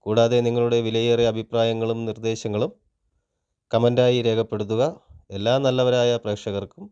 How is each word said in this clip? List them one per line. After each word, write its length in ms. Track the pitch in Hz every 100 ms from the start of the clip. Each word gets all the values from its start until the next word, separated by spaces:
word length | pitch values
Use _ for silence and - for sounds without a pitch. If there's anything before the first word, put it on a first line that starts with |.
| -
കൂടാതെ 320 | 110 117 120
നിങ്ങളുടെ 360 | 120 120 120 120
വിലയേറിയ 500 | 113 113 117 117 117
അഭിപ്രായങ്ങളും 640 | 110 110 117 113 113 113 113 113
നിർദ്ദേശങ്ങളും 680 | 110 113 110 113 104 147 - _ _ _ _ _ _ _ _ _
കമൻ്റായി 480 | 113 120 123 123 123 117
രേഖപ്പെടുത്തുക. 560 | 110 110 107 104 110 143 208 _ - _ 98
എല്ലാ 180 | 107 131
നല്ലവരായ 540 | 135 127 127 123 120 117
പ്രേക്ഷകർക്കും 680 | 110 104 - 101 98 - 202